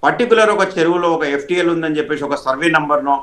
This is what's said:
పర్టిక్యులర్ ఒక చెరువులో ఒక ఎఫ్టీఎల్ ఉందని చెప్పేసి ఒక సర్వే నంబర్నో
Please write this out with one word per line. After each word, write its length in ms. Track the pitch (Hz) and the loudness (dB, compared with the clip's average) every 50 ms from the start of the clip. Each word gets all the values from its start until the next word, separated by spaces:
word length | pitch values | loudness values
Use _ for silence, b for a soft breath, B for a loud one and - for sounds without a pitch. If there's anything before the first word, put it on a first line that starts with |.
| - | 0
పర్టిక్యులర్ 440 | 143 - 240 247 220 226 220 220 214 208 | 0 0 0 2 2 4 4 4 4 4
ఒక 100 | 190 190 185 - | 0 0 -2 0
చెరువులో 340 | 185 160 170 175 180 175 175 165 | 0 0 2 2 2 2 0 0
ఒక 80 | 160 156 143 139 | 0 -2 -2 -2
ఎఫ్టీఎల్ 340 | 143 143 - 175 180 175 170 170 | -4 -2 -2 -2 0 0 0 0
ఉందని 240 | 160 160 160 156 151 | -2 -2 -2 -2 -2
చెప్పేసి 260 | 147 143 151 143 143 143 | -2 -4 -4 -4 -4 -4
ఒక 100 | 143 139 - | -4 -4 -2
సర్వే 220 | 131 131 135 156 170 160 | -2 -2 0 0 2 2
నంబర్నో 400 | 160 151 143 147 143 135 143 139 139 | 2 2 2 0 0 2 0 -2 -2